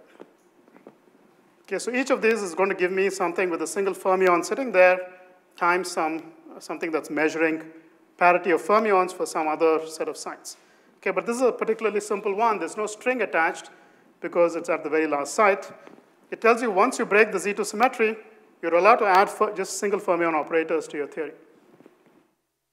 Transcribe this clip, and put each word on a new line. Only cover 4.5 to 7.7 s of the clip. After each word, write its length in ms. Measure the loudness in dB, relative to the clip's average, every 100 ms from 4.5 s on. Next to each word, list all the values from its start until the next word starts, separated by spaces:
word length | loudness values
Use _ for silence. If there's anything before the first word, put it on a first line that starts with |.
| -4 0
there, 280 | 6 6 6 -4 -16 -20 _ _ -4
times 340 | 0 0 -2
some, 420 | -4 -4 -4 -10 -20 -20 -20
something 320 | -12 -8 -4
that's 180 | -4 -4
measuring 560 | -2 0 2 0 -2 -8